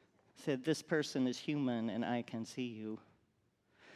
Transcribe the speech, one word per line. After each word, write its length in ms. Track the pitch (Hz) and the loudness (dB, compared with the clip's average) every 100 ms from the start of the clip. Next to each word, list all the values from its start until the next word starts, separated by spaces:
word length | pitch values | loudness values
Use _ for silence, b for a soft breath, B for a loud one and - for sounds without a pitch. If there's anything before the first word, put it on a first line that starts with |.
| b _ _ - | b _ _ -8
Said, 260 | - 131 | 0 0
"This 180 | 143 147 | 2 0
person 460 | - 160 143 139 127 | 2 0 2 2 2
is 100 | 120 | 0
human, 540 | - 147 131 117 113 | -2 2 2 2 0
and 120 | 104 | 0
I 200 | 104 120 | 2 0
can 220 | 117 113 113 | 0 -6 -6
see 200 | - 123 | -6 -6
you." 340 | 110 110 107 - _ _ _ _ _ _ B B | -6 -6 -8 -12 _ _ _ _ _ _ B B